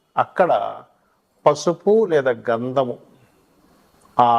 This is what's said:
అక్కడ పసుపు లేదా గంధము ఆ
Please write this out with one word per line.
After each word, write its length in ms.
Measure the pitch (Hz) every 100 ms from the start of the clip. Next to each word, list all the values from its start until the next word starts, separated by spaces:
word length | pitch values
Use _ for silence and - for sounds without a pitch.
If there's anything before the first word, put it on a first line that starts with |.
| _ -
అక్కడ 280 | 120 - 175 110 104 - - _ _ _ _ _ 151
పసుపు 460 | 147 175 170 202 220 202
లేదా 200 | 151 131 117 113
గంధము 460 | 113 127 135 123 - - _ _ _ _ _ _ _ _ _ _ -
ఆ 80 | 123